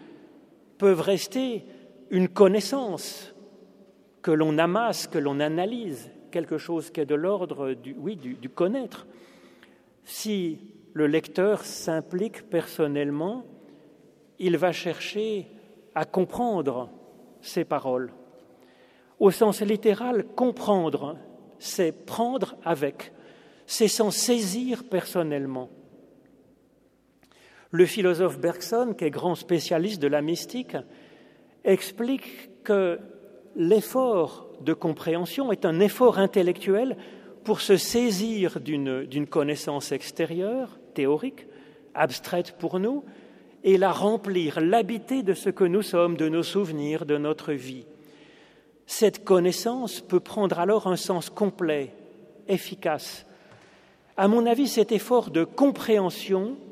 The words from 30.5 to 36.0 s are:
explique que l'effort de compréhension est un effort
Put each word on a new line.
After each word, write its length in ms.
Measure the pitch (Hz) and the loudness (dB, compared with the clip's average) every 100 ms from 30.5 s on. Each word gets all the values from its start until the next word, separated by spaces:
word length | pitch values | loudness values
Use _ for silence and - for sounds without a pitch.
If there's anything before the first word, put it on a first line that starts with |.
| 247 247 147 - - - - - _ _ _ | -10 -8 -10 -10 -20 -20 -20 -20 _ _ _
explique 1000 | - 190 - - 240 269 - - - - | 2 2 0 -6 -2 -4 -6 -18 -20 -10
que 380 | - 202 185 170 - - - - - - | 0 2 2 -2 -8 -20 -20 -20 -12 -2
l'effort 960 | 165 214 - 254 254 202 151 - - - | 4 4 2 0 2 2 0 -6 -20 -8
de 120 | 131 | -4
compréhension 800 | 233 170 151 170 170 175 - 269 | -2 -2 -2 -2 -2 -2 -4 -2
est 140 | 185 | 0
un 160 | 185 165 | 0 4
effort 380 | 202 - | 2 6